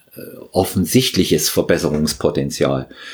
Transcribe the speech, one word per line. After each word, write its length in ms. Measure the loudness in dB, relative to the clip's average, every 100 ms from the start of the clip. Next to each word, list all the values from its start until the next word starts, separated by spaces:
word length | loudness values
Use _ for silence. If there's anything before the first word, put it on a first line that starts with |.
| _ -18
äh, 40 | -18 -18 -6
offensichtliches 1000 | -2 0 0 2 2 2 2 2 2 0
Verbesserungspotenzial. 1400 | 0 2 2 2 0 -2 0 -2 0 -2 0 0 0 -4 -14 -18